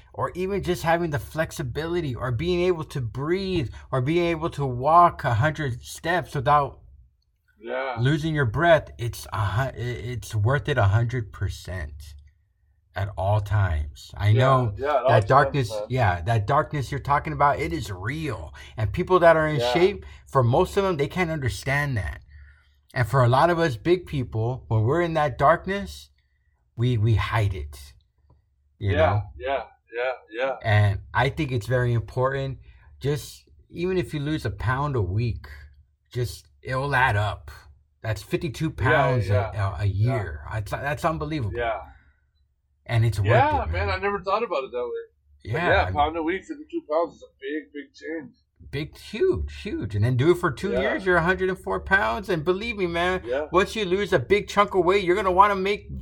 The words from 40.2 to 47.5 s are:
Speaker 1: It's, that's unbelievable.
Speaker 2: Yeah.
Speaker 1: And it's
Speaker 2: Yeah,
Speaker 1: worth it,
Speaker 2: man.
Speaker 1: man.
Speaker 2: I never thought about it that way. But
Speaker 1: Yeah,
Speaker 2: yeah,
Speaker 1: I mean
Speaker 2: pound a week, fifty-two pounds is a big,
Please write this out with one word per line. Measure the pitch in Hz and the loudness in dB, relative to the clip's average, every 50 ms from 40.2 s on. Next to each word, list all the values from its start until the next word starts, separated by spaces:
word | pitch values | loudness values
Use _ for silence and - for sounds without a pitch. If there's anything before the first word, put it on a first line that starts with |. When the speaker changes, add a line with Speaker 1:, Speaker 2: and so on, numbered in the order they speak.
| 101 92 76 - - - - | -4 -6 -8 -12 -12 -8 -8
Speaker 1:
It's, | 113 101 - | -8 -6 -6
that's | 123 117 131 143 147 - - | -8 -6 -4 -4 -4 -2 -2
unbelievable. | 170 160 156 151 147 160 151 123 98 92 117 | -2 -2 -2 -4 -6 -4 -4 -4 -6 -4 -4
Speaker 2:
Yeah. | 120 117 110 98 - - - - _ _ _ _ _ _ _ _ _ _ _ _ _ _ _ _ _ | -4 -4 -4 -6 -8 -12 -18 -20 _ _ _ _ _ _ _ _ _ _ _ _ _ _ _ _ _
Speaker 1:
And | - 120 113 113 | -2 0 2 2
it's | 120 104 - | 2 2 0
Speaker 2:
Yeah, | 98 - - 233 277 302 302 269 | 2 4 4 6 6 4 2 0
Speaker 1:
worth | 220 - | -2 -2
it, | - | -4
Speaker 2:
man. | 180 196 202 | -2 -2 -2
Speaker 1:
man. | 190 180 | -2 -2
Speaker 2:
I | |
never | 185 202 202 202 | -2 -2 -2 -2
thought | 180 196 196 214 233 | -2 -2 -2 0 0
about | 233 175 139 131 | -2 -2 -4 -4
it | 123 | -4
that | 113 123 123 | -6 -6 -6
way. | 120 117 117 - - _ _ _ _ _ _ - - | -6 -6 -8 -10 -14 _ _ _ _ _ _ -10 -6
But | |
Speaker 1:
Yeah, | 120 156 170 175 | -4 -2 2 2
Speaker 2:
yeah, | - 196 | 2 2
Speaker 1:
I | 175 95 | 2 0
mean | - | 0
Speaker 2:
pound | 147 143 151 160 170 | 0 0 0 0 -2
a | 160 | -2
week, | 160 185 185 185 | -2 -4 -4 -6
fifty-two | - 156 139 151 - - 165 - - | -10 -14 -14 -14 -10 -10 -10 -6 -2
pounds | 147 160 170 - - | -2 -2 -2 -2 -4
is | - - | -12 -20
a | - _ _ | -20 _ _
big, | 135 135 | -10 -8